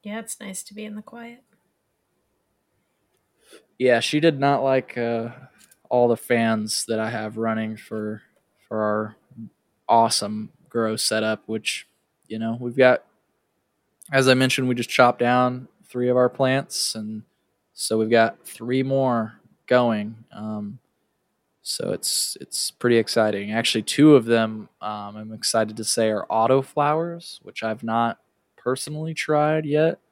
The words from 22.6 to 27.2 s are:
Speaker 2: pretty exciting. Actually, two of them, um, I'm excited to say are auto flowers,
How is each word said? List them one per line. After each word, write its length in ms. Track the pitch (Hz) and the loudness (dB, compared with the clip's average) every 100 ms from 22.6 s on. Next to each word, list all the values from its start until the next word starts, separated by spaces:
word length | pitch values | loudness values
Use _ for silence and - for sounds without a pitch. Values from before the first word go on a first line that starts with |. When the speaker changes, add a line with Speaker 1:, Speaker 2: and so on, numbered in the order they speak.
| - | -8
Speaker 2:
pretty 260 | _ 120 117 | _ 2 4
exciting. 540 | 107 - 107 101 101 | 2 0 0 0 -4
Actually, 320 | 110 113 117 | -2 -2 -2
two 320 | 107 - 151 143 | -4 6 8 8
of 100 | 113 | 6
them, 440 | 117 110 110 104 _ | 2 2 -6 -14 _
um, 340 | 107 104 101 107 | -10 -10 -12 -14
I'm 180 | 107 | -14
excited 440 | 110 - 113 110 110 | -8 -2 0 -2 -4
to 60 | |
say 260 | 110 - 110 | -4 0 0
are 160 | 107 - | 0 -2
auto 320 | 110 117 135 | 0 2 2
flowers, 800 | 135 - 143 156 170 170 | 0 -2 0 0 -4 -10